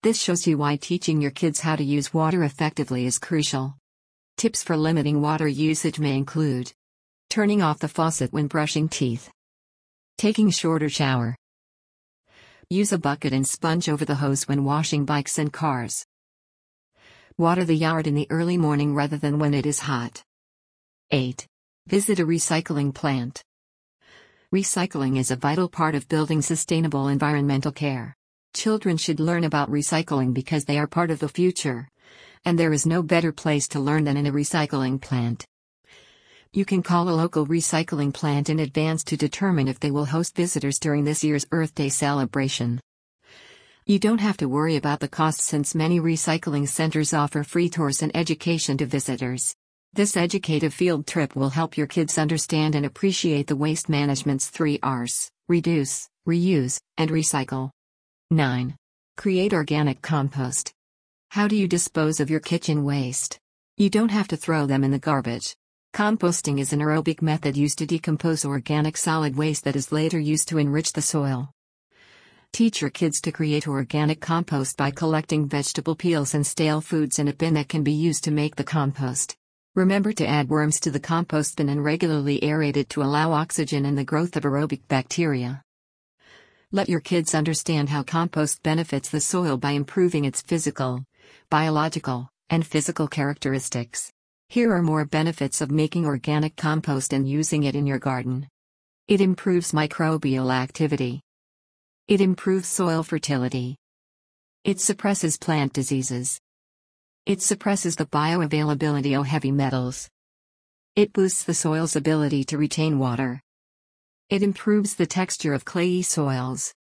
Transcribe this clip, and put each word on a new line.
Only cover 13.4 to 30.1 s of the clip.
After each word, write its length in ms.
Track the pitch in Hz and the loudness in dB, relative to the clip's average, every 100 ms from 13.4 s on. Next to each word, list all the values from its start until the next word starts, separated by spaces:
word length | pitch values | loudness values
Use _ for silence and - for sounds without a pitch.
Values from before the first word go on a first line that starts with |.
| 135 | 0
sponge 420 | - 165 160 170 | -2 0 0 0
over 160 | 147 151 | -2 0
the 100 | 143 | 0
hose 320 | 143 139 - | 0 0 0
when 160 | 143 | 0
washing 420 | 139 147 156 151 139 | 2 0 0 0 0
bikes 320 | 147 135 - | -2 -2 -2
and 160 | 151 | -4
cars, 500 | - 160 131 117 - - _ _ _ _ _ _ _ _ _ - - _ - | -2 -2 -2 -4 -8 -10 _ _ _ _ _ _ _ _ _ -20 -20 _ 0
water 260 | 170 180 | 2 2
the 120 | 175 160 | 2 2
yard 320 | 160 160 151 | 2 0 0
in 80 | 147 | 0
the 120 | - | 0
early 260 | 160 170 180 | -2 0 2
morning 380 | 160 147 147 143 | 2 2 0 0
rather 220 | 143 147 | -2 -2
than 200 | 147 147 | -2 0
when 160 | 151 | 2
it 140 | 143 143 | 2 0
is 140 | 143 | -2
hot. 420 | - 131 120 - - _ _ _ _ _ _ _ _ | -2 -4 -4 -12 -20 _ _ _ _ _ _ _ _
Eight. 360 | 143 127 123 - _ _ _ - | -2 0 -6 -14 _ _ _ -2
Visit 320 | 196 202 196 | 0 2 0
a 60 | 165 | 2
recycling 680 | 165 - 160 165 147 143 | 0 2 0 0 -2 -2
plant. 500 | 135 156 135 123 - - _ _ _ _ _ _ - - _ _ | -2 -2 -2 -4 -8 -20 _ _ _ _ _ _ -20 -20 _ _
Recycling 680 | 190 196 - 185 156 135 131 | -2 0 -2 -2 0 0 0
is 100 | 127 | 0
a 60 | 127 | 0
vital 340 | 143 156 180 | 0 0 -2
part 240 | - 160 | 0 0
of 160 | 151 - | 0 0
building 320 | 156 151 160 | 0 2 0
sustainable 680 | 143 165 - 165 165 143 139 | 0 -2 0 0 2 0 0
environmental 640 | 139 147 147 143 139 143 | 0 2 2 2 2 -2
care. 440 | 139 147 131 117 - _ _ _ - | -2 -4 -4 -8 -14 _ _ _ -4
Children 420 | 226 214 208 160 | 0 0 0 0
should 220 | - 156 | 0 0
learn 240 | 160 175 | 0 2
about 260 | 165 147 143 | 0 0 0
recycling 640 | 147 147 160 165 | 0 0 -2 0